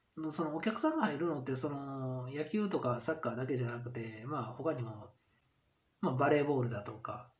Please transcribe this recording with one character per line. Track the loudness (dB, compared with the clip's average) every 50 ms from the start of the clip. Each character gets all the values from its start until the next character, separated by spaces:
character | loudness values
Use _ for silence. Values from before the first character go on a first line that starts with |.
| _ _ -8 -6 -4 -2
そ | 0 0 0
の | 0 0
お | 0
客 | 0 0 0 2
さ | 2 2
ん | 4
が | 4 2
入 | 2 2 2
る | 0
の | 0 0 0
っ | -2
て、 | -2 -2
そ | 0 0 -2
の、 | -2 -4 -6 -6 -4 -4 -2 -2 -2 -4 -4 -4
野 | -4 -4 -4
球 | 0 0 0 2 2
と | 2 2
か | 2 2 0 2
サ | 0 -2
ッ | -2 0
カ | -2 -2
ー | -2
だ | 0 0
け | 0 2
じ | 2 2
ゃ | 0
な | -2 -4
く | -6 -6
て、 | -6 -6 -6 -6 -8 -8 -6
ま | -4 -4 -4
あ、 | -4
他 | -4 -4 -2 0 0
に | 0 0
も、 | -2 -6 -6 -10 -12 -16 -18 _ _ _ _ _ _ _ _ _ _ _ _ _ _ _ _ -2
ま | 0 2
あ、 | 4
バ | 4 6 6
レ | 6 6
ー | 6
ボ | 6 4 4
ー | 2
ル | 0
だ | 0 -4
と | -6 -8
か、 | -10 -8 -8 -8 -8 -8 -10 -16 _